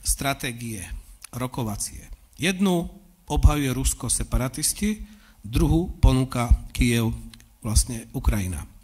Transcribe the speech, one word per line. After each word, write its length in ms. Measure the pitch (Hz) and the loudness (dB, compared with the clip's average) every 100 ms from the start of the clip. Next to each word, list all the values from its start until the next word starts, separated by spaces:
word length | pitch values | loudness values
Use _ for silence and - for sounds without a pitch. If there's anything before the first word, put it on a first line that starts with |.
| - | -2
stratégie 800 | - 139 135 139 117 117 107 87 - - - - | -2 -2 -2 -6 -8 -8 -10 -10 -14 -14 -20 -14
rokovacie. 720 | 120 127 - 113 101 - - - - - - | -8 -6 -4 -6 -4 -8 -10 -18 -20 -20 -4
Jednu 480 | 160 185 196 175 170 - - _ - | -4 2 2 2 -2 -12 -20 _ -4
obhajuje 480 | 147 151 147 139 | 4 4 4 0
Rusko 320 | 127 131 - 117 | 0 -2 -2 -4
separatisti, 960 | - - 113 127 - 151 - 208 214 - - - - | -4 0 -2 -2 -2 -4 -2 -2 -2 -10 -16 -20 -18
druhú 480 | 101 135 160 160 180 - | -4 2 4 4 0 4
ponúka 480 | 127 131 131 127 120 120 - | 6 6 2 -2 4 2 2
Kyjev, 400 | - 123 117 113 113 - - - _ | 0 2 4 2 -2 -12 -18 -20 _
vlastne 480 | 113 110 - 117 - | -2 0 0 -6 -8
Ukrajina. 560 | 135 - 107 92 78 - - | -2 0 0 -4 -6 -12 -18